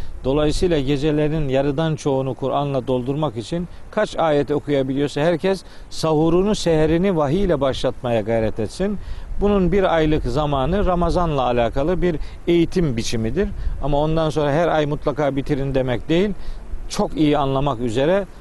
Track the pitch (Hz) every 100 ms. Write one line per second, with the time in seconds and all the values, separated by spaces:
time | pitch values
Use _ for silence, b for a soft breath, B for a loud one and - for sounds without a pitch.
0 | B - 127 147 151 139 185 156 135 143
1 | 151 151 151 160 139 131 143 143 160 151
2 | 151 135 135 123 131 139 143 135 120 127
3 | 123 143 135 110 107 170 180 B - -
4 | 214 - 160 147 143 143 - 139 131 135
5 | 143 143 160 170 190 190 B B B -
6 | 160 151 160 175 202 202 170 156 156 165
7 | 202 165 143 180 196 143 135 123 135 -
8 | 123 117 104 117 110 107 104 - 196 202
9 | B B B - 202 202 175 196 185 165
10 | 156 151 127 127 147 139 131 196 185 175
11 | 170 156 170 143 123 120 117 139 151 185
12 | 175 151 B B - 170 165 180 156 117
13 | 104 117 113 143 208 B B - 139 143
14 | 156 160 156 143 147 143 165 156 147 147
15 | 151 139 143 139 131 139 139 135 127 120
16 | - 165 208 190 B B B - - -
17 | 196 - 151 147 139 135 143 117 123 113
18 | 147 196 - B